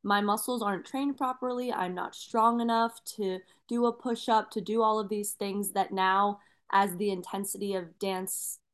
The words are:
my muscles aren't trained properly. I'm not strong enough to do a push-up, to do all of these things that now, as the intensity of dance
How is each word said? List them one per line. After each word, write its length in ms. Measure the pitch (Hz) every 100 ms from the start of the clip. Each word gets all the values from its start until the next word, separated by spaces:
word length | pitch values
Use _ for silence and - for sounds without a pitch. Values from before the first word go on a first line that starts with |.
my 180 | 190 202
muscles 400 | 208 214 - 240
aren't 240 | 202 190 -
trained 320 | 269 285 277
properly. 560 | 262 254 254 247 247
I'm 200 | - 180
not 220 | 180 - -
strong 460 | - 226 226 233
enough 420 | 233 226 226 - - -
to 240 | 196 185 - _ _
do 180 | 233 240
a 40 |
push-up, 580 | 233 254 233 - 220 208
to 100 | 220
do 200 | 185 220
all 160 | 220 214
of 120 | 202
these 240 | 208 202
things 380 | - 202 196 202
that 200 | 196 190
now, 480 | 190 185 190 202 202 _ _ _
as 240 | 196 202 175
the 140 | 208
intensity 640 | 190 180 196 196 - 202
of 260 | 190 175 -
dance 600 | 196 185 190 - - - _